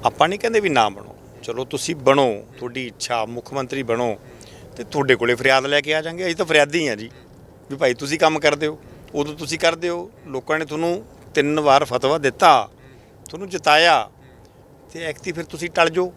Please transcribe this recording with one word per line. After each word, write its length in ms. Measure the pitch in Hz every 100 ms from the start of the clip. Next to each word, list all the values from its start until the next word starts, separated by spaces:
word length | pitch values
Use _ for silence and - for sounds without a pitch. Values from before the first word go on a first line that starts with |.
ਆਪਾਂ 240 | 127 - 156
ਨਹੀਂ 100 | 202
ਕਹਿੰਦੇ 220 | 226 226
ਵੀ 80 | 202
ਨਾ 200 | 135 110
ਬਣੋ, 280 | 98 104 - - -
ਚਲੋ 220 | - 117
ਤੁਸੀਂ 320 | 127 139 - 156
ਬਣੋ, 480 | 131 139 131 104 107 -
ਤੁਹਾਡੀ 280 | 123 120 127
ਇੱਛਾ, 380 | 104 - 120
ਮੁੱਖ 280 | 110 120 -
ਮੰਤਰੀ 300 | 139 127 135
ਬਣੋ, 360 | 123 117 123 101 - - - - - -
ਤੇ 80 |
ਤੁਹਾਡੇ 320 | 240 151 135 127
ਕੋਲੇ 180 | 120
ਫਰਿਆਦ 320 | 120 127 131 131
ਲੈ 140 | 147
ਕੇ 140 | 143
ਆ 80 | 156
ਜਾਾਂਗੇ। 240 | 156 170 185
ਅਸੀਂ 100 | 165
ਤਾਂ 100 | 175
ਫਰਿਆਦੀ 420 | 156 143 160 151
ਹਾਂ 80 | 107
ਜੀ 140 | 113 - - - - - -
ਵੀ 60 | 135
ਭਾਈ 180 | 131
ਤੁਸੀਂ 240 | 120 143 156
ਕੰਮ 200 | 160 156
ਕਰ 160 | 147
ਦਿਓ। 240 | 147 156 151 - - -
ਉਦੋਂ 200 | 143 147
ਤੁਸੀਂ 240 | 151 151 160
ਕਰ 160 | 170
ਦਿਓ, 360 | 165 175 175 180 - -
ਲੋਕਾਂ 320 | 135 - 156
ਨੇ 60 |
ਤੁਹਾਨੂੰ 400 | 156 151 165 180 226 - -
ਤਿੰਨ 260 | - 147 151
ਵਾਰ 240 | 147 135
ਫਤਵਾ 340 | 147 123 131 156
ਦਿੱਤਾ, 520 | 143 120 185 139 101 - - - - - -
ਤੁਹਾਨੂੰ 200 | 160 196
ਜਿਤਾਇਆ, 600 | 175 - 151 170 147 104 _ - - - _ - - -
ਤੇ 120 | 165
ਐਕਤੀ 280 | 165 147 -
ਫਿਰ 120 | 165
ਤੁਸੀਂ 260 | 165 160 170
ਟਲ 200 | - 165
ਜਾਓ। 220 | 160 180